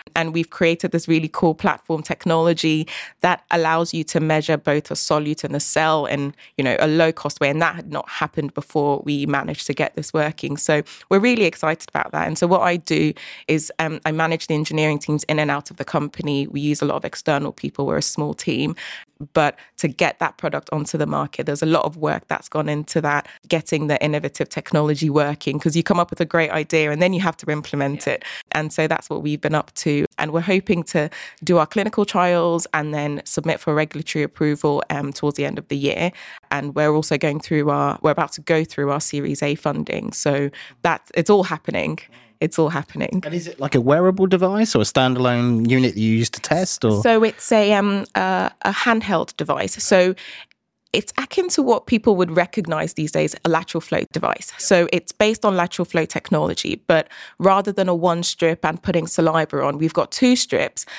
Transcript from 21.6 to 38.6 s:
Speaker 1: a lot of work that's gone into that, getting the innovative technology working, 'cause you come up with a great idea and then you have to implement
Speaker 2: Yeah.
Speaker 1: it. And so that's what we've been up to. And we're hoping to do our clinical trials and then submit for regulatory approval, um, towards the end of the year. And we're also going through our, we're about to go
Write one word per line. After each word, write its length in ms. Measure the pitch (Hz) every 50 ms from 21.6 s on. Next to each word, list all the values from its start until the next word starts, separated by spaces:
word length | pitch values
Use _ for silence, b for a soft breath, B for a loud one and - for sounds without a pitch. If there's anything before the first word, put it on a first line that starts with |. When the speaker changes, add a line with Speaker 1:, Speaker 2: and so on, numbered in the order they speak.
| 160
Speaker 1:
a 20 |
lot 200 | 160 156 - -
of 120 | 160 151 165
work 300 | 151 151 - - - -
that's 200 | - - - -
gone 220 | - 156 151 151
into 320 | 147 147 151 - - 165
that, 260 | 156 147 143 143 - B B B B -
getting 400 | - 160 - - 170 151 151 147
the 140 | 147 -
innovative 460 | - 151 147 151 156 143 - - 143 -
technology 640 | - 143 - - - 151 151 151 151 139 160 151
working, 500 | 139 151 147 143 147 - - 151 143 147
'cause 160 | - 170 151
you 60 | 170
come 180 | 160 - 196 175
up 120 | 170 -
with 100 | - -
a 40 | 170
great 260 | 151 - 170 160 151
idea 400 | - 156 151 - - 160 151 151
and 100 | 151 156
then 120 | 180 185 190
you 80 | 175
have 140 | 190 170 160 -
to 120 | - -
implement 560 | 151 151 147 - - 143 139 139 147 147 -
Speaker 2:
Yeah. 80 | 143 123
Speaker 1:
it. 120 | - - B B B B -
And 200 | - 156 151 151
so 140 | - - 160
that's 240 | 156 165 - - -
what 140 | 156 - 147
we've 180 | 151 147 151
been 140 | - 147 151
up 180 | 151 - - -
to. 320 | - - 160 147 143 151 - _ -
And 120 | - 156
we're 100 | 151 165
hoping 420 | 170 185 190 190 190 - 190 170 160
to 260 | - - 165 147 147 B B B B B B 160
do 140 | 151 175 170
our 80 | 151
clinical 400 | - - 214 196 214 - - 202
trials 640 | - - 190 180 180 175 175 170 175 170 170 - - -
and 180 | 156 151 151 151
then 300 | 147 147 147 147 147 -
submit 340 | - - 156 147 156 151 -
for 140 | - - 151
regulatory 480 | 151 156 151 - 151 156 - - 156
approval, 600 | 147 - - - 156 151 147 143 - 151 143 143 - -
um, 200 | 151 143 147 143
towards 240 | 139 - - 147 147
the 100 | - 143
end 120 | 143 147 151
of 100 | 147 -
the 100 | 143 139
year. 340 | 139 139 - - 170 180 - B B B B B B -
And 240 | - 143 139 143 139
we're 180 | 151 151 151 151
also 240 | 156 156 - 156 143
going 220 | - 151 143 156
through 320 | - - 165 151 143 147
our, 260 | 143 143 143 139 - - -
we're 80 | 156
about 220 | 147 175 156 147 -
to 80 | -
go 220 | 147 - 165 156